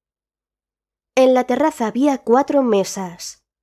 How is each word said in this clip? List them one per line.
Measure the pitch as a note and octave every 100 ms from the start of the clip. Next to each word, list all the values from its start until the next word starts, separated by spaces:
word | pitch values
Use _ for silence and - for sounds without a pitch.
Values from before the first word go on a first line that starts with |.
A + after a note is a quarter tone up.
| _ _ _ _ _ _ _ _ _ _ _ C4
En | C4
la | B3+
terraza | - B3 D#4 - A3
había | A#3+ C#4+ C4
cuatro | - A#3+ C#4+ C#4+
mesas, | B3 G3+ F#3 G3 F#3 E3+ - - _ _